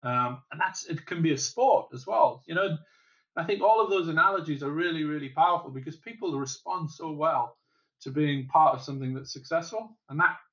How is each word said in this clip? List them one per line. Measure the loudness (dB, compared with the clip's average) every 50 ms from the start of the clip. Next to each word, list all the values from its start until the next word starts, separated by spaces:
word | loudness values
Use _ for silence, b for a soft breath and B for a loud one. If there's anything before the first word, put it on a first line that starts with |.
Um, | -4 -2 0 0 0 0 -2 -8 _ _
and | -6 -4
that's, | -4 -4 -4 -6 -10
it | -8 -8 -8 -6
can | -8 -4 0
be | 0 0 2
a | 0
sport | -2 -6 -2 2 4 4 4 4 2 -2 -14
as | -14 -8 -4
well. | 2 4 4 2 2 -2 _ -6
You | -2
know, | -2 0 0 -2 -4 b b b b b b b b b b _
I | -8 -2
think | -2 -2 2
all | 4 4 6 6
of | 4 2
those | 2 0 0 0
analogies | 2 4 4 4 4 0 -2 -4 -6 -4 -4
are | -4
really, | -2 -2 -2 -2 -2 -2 -4
really | -4 -4 -6 -8 -8
powerful | 0 2 4 4 4 2 -2 -6
because | -12 -12 -12 -12 -14 -14
people | _ -16 -14 -8 -6 -4 -4 -4
respond | -4 -6 -8 -12 _ -6 -6 -4 -4 -6
so | -8 -8 -10 -10
well | -4 0 0 2 2 2 -2 -4 -6 _ _ _ _ _ _ _ _ _
to | -14 -6
being | -2 0 0 2 0 -2 -4 2
part | 6 6 6 6 4
of | 2
something | -4 -8 -8 -6 -6 -6 -6
that's | -6 -10 -12 -16
successful, | -16 -6 0 0 0 0 -2 -8 -8 -8 -8 -18 _ _ _
and | 0 2
that | 2 2 2 -2 -14 _